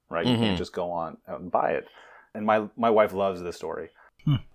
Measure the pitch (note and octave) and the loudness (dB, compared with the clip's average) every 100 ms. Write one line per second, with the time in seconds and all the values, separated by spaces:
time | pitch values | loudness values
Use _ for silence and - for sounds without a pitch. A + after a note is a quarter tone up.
0 | - E2 G2+ A#2 A2 F2 F2 - F2 E2+ | -6 -2 0 2 2 0 -4 -6 -4 -4
1 | D#2+ - - D2+ F3+ - - D2 - - | -6 -10 -12 -12 -2 0 2 -2 -4 -16
2 | - - _ G#2+ G#2+ A2 G#2 - A#2 A2 | -20 -20 _ -4 2 2 0 0 4 4
3 | G#2 F#2+ G2 F2+ F2 - D#2+ D#2+ D#2+ _ | 4 2 -2 -2 -8 -8 -8 -8 -12 _
4 | - _ D#3 C#3+ - | -20 _ 0 0 0